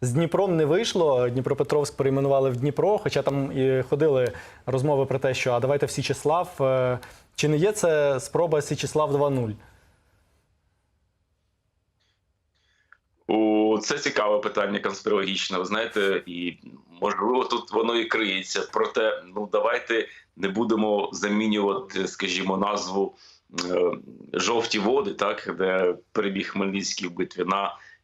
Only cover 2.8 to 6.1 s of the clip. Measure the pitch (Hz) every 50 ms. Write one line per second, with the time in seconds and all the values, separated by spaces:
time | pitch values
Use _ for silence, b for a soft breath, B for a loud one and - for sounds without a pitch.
2.8 | 156 190 214 196 - 139 - 143 139 139 139 139 135 135 156 139 131 131 131 131
3.8 | 127 - 151 143 156 156 135 131 127 113 B B B B B B B 131 127 127
4.8 | 131 151 147 135 135 - 135 135 - 135 123 - - 131 120 120 123 131 143 143
5.8 | 151 139 - 143 135 -